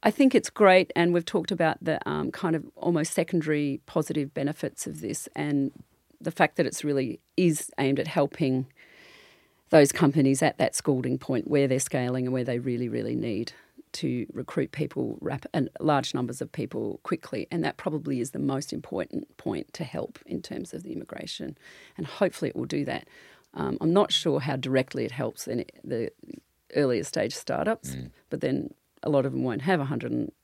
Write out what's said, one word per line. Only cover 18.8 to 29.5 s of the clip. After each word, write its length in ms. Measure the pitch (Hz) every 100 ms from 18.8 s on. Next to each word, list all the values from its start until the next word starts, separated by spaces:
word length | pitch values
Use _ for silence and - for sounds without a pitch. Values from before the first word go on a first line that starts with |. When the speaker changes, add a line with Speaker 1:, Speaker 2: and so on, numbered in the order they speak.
| - - - - - _
Speaker 1:
point 360 | - - -
to 100 | -
help 360 | 165 - - - -
in 160 | -
terms 320 | - - - -
of 80 |
the 80 | 180
immigration. 640 | - - - - - - 147 - - - -
And 80 | 151
hopefully 440 | - 190 - 147
it 60 | -
will 100 | -
do 200 | 147 135
that. 220 | - - - - - _ -
Um, 240 | 135 -
I'm 100 | 160
not 200 | 180 208
sure 300 | - 175 143
how 160 | 131 135
directly 480 | 131 131 131 139 113
it 60 |
helps 360 | 123 120 - -
in 180 | 123 - -
the 280 | - 117 117 - - - _ _ _ -
earlier 280 | 143 117
stage 300 | - - 110
startups, 640 | - - - 185 226 135 131
Speaker 2:
Mm. 160 | 127 - _
Speaker 1:
but 120 | -
then 300 | 143 139 - - _ _
a 80 | -
lot 160 | 143 131
of 60 |
them 100 | 131
won't 200 | 127